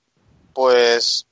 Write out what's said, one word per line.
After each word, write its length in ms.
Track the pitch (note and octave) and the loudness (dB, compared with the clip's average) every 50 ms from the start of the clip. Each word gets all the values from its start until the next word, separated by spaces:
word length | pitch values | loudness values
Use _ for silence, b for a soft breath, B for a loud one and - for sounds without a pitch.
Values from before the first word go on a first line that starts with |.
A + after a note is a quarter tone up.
| _ _ _ _ _ _ _ _ _ _ | _ _ _ _ _ _ _ _ _ _
pues 720 | - C3 C3 B2+ B2 B2 A#2+ A#2+ A#2+ A#2 A#2 - - - - _ | -6 -2 0 2 2 2 2 2 0 -2 -2 -4 -6 -8 -10 _